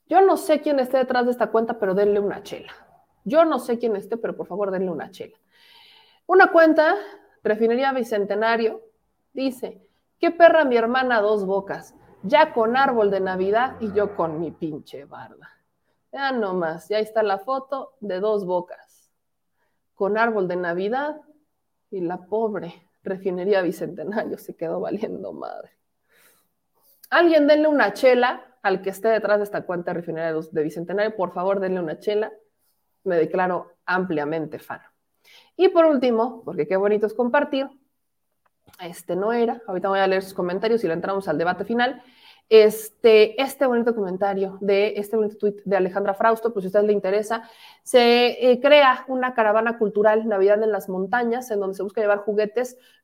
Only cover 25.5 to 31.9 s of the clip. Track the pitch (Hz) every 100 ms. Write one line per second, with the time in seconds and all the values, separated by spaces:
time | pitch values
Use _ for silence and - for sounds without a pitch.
25.5 | 50 - _ _ _ _ _ _ _ _
26.5 | _ _ _ _ _ _ 285 339 311 294
27.5 | 302 302 285 202 - 262 247 247 - -
28.5 | _ 202 190 190 190 226 214 202 208 202
29.5 | 165 - 175 175 170 170 160 165 160 160
30.5 | 156 156 170 175 196 220 214 180 185 185
31.5 | 196 185 185 160